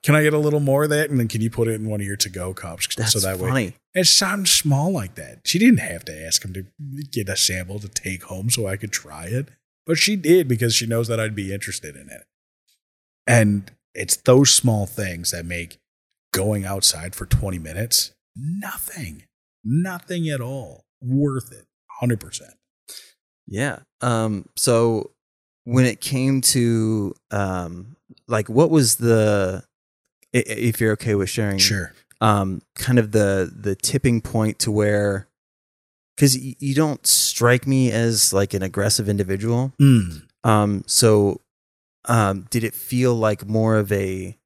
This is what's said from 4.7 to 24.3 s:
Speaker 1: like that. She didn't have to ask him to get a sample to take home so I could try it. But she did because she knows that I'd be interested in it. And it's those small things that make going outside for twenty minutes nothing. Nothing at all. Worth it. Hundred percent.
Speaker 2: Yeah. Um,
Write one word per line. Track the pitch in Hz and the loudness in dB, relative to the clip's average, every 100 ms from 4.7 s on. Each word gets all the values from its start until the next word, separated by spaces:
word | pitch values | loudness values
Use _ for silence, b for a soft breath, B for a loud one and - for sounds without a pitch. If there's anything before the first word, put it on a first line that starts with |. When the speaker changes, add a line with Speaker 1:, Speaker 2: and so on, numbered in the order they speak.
| 139 160 | 0 0
Speaker 1:
like | 180 95 - | -4 -6 -12
that. | 69 58 - | -18 -10 -2
She | 170 | 4
didn't | 233 233 | 6 6
have | - 85 - | 2 -10 -12
to | 78 80 | -14 -4
ask | - | -4
him | 98 | -4
to | 92 95 _ 143 135 143 | -12 -14 _ -14 -12 -8
get | 120 101 | -6 -6
a | 98 | -2
sample | - 92 90 104 | -2 -4 -8 -12
to | 101 | -10
take | - 98 92 | -10 -8 -10
home | - 95 107 | -12 -8 -4
so | 123 101 | -4 -4
I | 95 | -6
could | 104 | -8
try | - - 78 85 | -10 -12 -16 -8
it. | 120 147 _ _ _ - | -6 -8 _ _ _ -4
But | 156 | 0
she | 196 208 | 0 0
did | 151 180 143 | 4 4 4
because | 117 117 110 | 0 2 0
she | 113 | 0
knows | 117 117 | -2 -2
that | 113 | -2
I'd | 110 104 | -4 -4
be | 95 | -8
interested | 98 104 - 78 69 | -8 -8 -10 -14 -18
in | - | -20
it. | - _ _ _ _ _ _ _ _ _ _ - | -20 _ _ _ _ _ _ _ _ _ _ 2
And | 120 107 101 95 _ _ | 4 6 2 -4 _ _
it's | - - - | -12 -6 -2
those | - 127 139 | 6 6 8
small | - 127 107 98 | 4 2 0 -2
things | - 98 87 87 | -6 -8 -6 -6
that | 87 85 | -6 -8
make | 87 85 - _ _ _ _ _ | -8 -10 -14 _ _ _ _ _
going | - 98 104 95 | -2 0 -2 -4
outside | 98 - 78 87 - | 0 0 0 -8 -10
for | 92 | 0
twenty | - 101 90 | 0 0 -6
minutes | 78 85 117 - - _ _ - | -8 -8 -2 -2 -2 _ _ -12
nothing. | 139 185 - - - - 107 73 _ _ _ _ | -8 -8 -8 -12 -12 -12 -12 -14 _ _ _ _
Nothing | 107 143 185 180 - 175 160 | -2 -2 -2 -6 -8 -6 -4
at | 143 | -4
all. | 120 135 104 69 _ _ | -6 -10 -14 -18 _ _
Worth | 123 135 143 131 - | -2 0 0 -2 -10
it. | - _ _ _ - | -20 _ _ _ -6
Hundred | 123 110 | -2 -2
percent. | 82 - - _ _ _ - B B B _ _ - | -4 -16 -16 _ _ _ -20 B B B _ _ -10
Speaker 2:
Yeah. | 101 139 104 _ _ | -6 -4 -6 _ _
Um, | 123 117 110 | -2 0 0